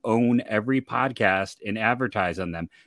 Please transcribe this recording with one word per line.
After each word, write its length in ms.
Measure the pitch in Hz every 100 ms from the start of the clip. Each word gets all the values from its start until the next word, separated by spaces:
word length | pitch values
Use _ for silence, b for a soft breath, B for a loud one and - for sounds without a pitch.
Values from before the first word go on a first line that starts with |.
own 380 | - 113 120 120 -
every 360 | 110 117 135
podcast 720 | 131 123 131 120 104 95 95 - 104
and 120 | 107
advertise 640 | 110 123 123 107 90 85
on 120 | 87
them? 180 | 82 82 b